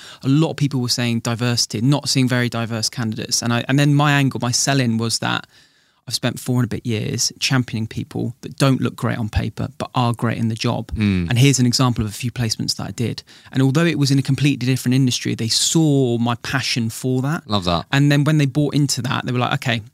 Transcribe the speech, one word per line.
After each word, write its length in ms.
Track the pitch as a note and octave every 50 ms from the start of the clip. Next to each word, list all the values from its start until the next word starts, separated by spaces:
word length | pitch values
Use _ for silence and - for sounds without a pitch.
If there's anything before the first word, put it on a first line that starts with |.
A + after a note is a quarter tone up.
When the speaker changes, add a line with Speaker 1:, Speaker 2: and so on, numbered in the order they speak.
| - - - - -
Speaker 1:
A 60 | C3
lot 220 | C3+ D3+ E3 D3+
of 60 | - -
people 220 | D3+ C3+ C#3 C3 B2
were 80 | A#2+
saying 300 | - - A#2+ A#2+ A#2 A2+
diversity, 600 | - A#2+ A#2 G#2+ A#2+ B2 A#2 - - - - G#2+
not 300 | A2+ C3+ D3 C3+ - -
seeing 180 | - C3+ B2+ B2
very 220 | B2+ B2 A#2+ A#2
diverse 400 | - A#2 A#2 G#2 A#2 A2 G#2+ -
candidates. 500 | - - A#2 A2 G#2+ - - - - - -
And 120 | A#2 A#2+
I, 100 | A#2+ - -
and 100 | C3 C#3+
then 160 | C#3+ D3+ C#3+
my 180 | C#3+ D3 D3 C#3+
angle, 260 | C#3+ C#3 C3 - G#2+ -
my 100 | A#2+ A#2+
sell-in 460 | - - D3 C#3 C#3 B2+ A#2 A2+ A2+
was 220 | A2+ A2+ A2+ -
that 260 | - A#2+ A#2+ - - _ _ - _ _ _ _ _ _ _ _ _ -
I've 60 | A2+
spent 240 | - - A#2+ A#2+ -
four 220 | - - B2 B2
and 40 | A#2+
a 40 | G#2+
bit 180 | G#2 - -
years 460 | B2 A2+ G#2+ A#2+ - - A#2 - - - -
championing 480 | - - C#3 B2+ A#2+ - - G#2+ A2+ A2
people 480 | - A#2 A#2 - - A#2 A#2 A#2 - _ -
that 140 | - -
don't 240 | - C#3+ C3+ C3 B2
look 140 | B2 A#2+ -
great 240 | - B2+ A#2+ A#2 A#2
on 100 | A#2 G#2+
paper, 420 | - - A2+ A2+ - - A2+ A2+ -
but 140 | - - - -
are 200 | C3 B2 A#2+ A#2
great 260 | - B2+ A2+ A2 -
in 80 | A#2
the 80 | A2+ A2
job. 380 | A2 - A#2+ A2+ A2+ A2 - -
Speaker 2:
Mm. 340 | A2 G#2+ G2+ F#2+ F2+ F2 E2
Speaker 1:
And 80 | A#2
here's 220 | A2+ C3 C#3+ C3 B2+
an 80 | B2
example 380 | B2 A#2 - C3 B2+ A#2+ B2+ A2+
of 40 | G#2
a 60 | G2
few 160 | - - A#2+
placements 460 | - - A#2 A2 - - A2+ A2+ -
that 100 | - -
I 60 | - -
did. 320 | - A#2+ A2 A2 - - _ - - - -
And 100 | - C3+
although 240 | C3+ C3+ C3 D#3+ E3+
it 140 | E3+ D3+ D3
was 140 | C#3+ C3 C#3
in 60 | C3+
a 20 | C3
completely 440 | - - - C3+ D3 C#3 A#2 B2 B2+
different 260 | C3 B2 - B2 B2+
industry, 400 | C3 C3+ B2 A#2 - - A#2+ A#2
they 140 | - A#2+ A#2
saw 680 | - - - - - E3 D#3+ D3+ C#3+ C#3 C3+ A#2+ A#2+ A#2
my 180 | A#2 A#2 A#2
passion 540 | - - - - C3 A#2 - - B2+ A2+ A2+
for 320 | - - - B2+ B2+ C3 B2+
that. 280 | C#3+ - - - -
Speaker 2:
Love 140 | G#2+ G2+ F2+
that. 220 | F#2 E2+ E2 - -
Speaker 1:
And 220 | C3+ C#3 C#3+ C#3+ D3
then 100 | C#3+ C#3+
when 160 | D3+ D#3 D3+
they 80 | C#3+
bought 260 | C3 - D3+ D3 C#3 -
into 300 | C#3+ D3 C3+ - - A2+
that, 240 | B2+ - - -
they 60 | B2+ B2
were 80 | B2
like, 140 | B2 - -
"Okay, 280 | C#3 - C3 A2+ A2+ G#2 B2